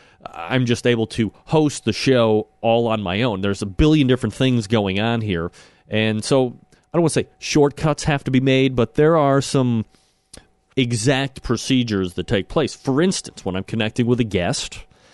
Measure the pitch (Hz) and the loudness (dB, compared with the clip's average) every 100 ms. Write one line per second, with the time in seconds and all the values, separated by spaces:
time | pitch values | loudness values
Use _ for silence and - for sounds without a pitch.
0 | _ _ - - 82 127 120 120 123 117 | _ _ -18 -14 -4 0 0 0 2 0
1 | 110 - 104 - - 156 151 - - - | -2 -2 -4 -4 -2 0 0 0 -4 0
2 | 135 127 113 107 107 _ 113 117 117 110 | 2 4 4 2 -2 _ 0 2 2 -2
3 | 95 98 123 95 101 98 104 92 151 156 | -2 -2 -2 -2 -2 -2 -4 2 4 4
4 | 131 127 113 - 131 123 101 113 98 95 | 4 2 0 -2 0 0 0 0 0 -2
5 | 113 117 107 85 85 - - _ - 107 | -2 -2 -2 -4 -6 -10 -20 _ -6 -2
6 | 110 107 - 135 127 - _ _ _ 160 | 0 -2 0 0 0 -4 _ _ _ 0
7 | 165 - - _ - 151 143 - 156 147 | 0 0 -4 _ -2 2 2 2 -2 -2
8 | - 143 - 131 135 131 135 123 113 - | -2 -2 0 0 2 2 2 2 0 2
9 | 151 165 143 139 - 139 127 113 104 _ | 4 4 4 2 2 0 0 0 -4 _
10 | _ _ _ - _ _ _ - 123 117 | _ _ _ -20 _ _ _ -4 -2 0
11 | 117 131 139 - - 117 - 131 120 101 | 0 0 -4 -8 -6 -4 0 0 0 -2
12 | 92 90 87 107 92 165 123 - - 135 | -2 -6 -2 -2 -2 -2 -4 -4 -2 0
13 | 185 - - - 98 92 - 113 107 - | 0 -2 -10 -12 -8 -6 -6 -4 -4 -2
14 | 117 120 113 - 87 - - - - _ | 0 0 -2 -4 -2 -4 -8 -14 -20 _
15 | _ | _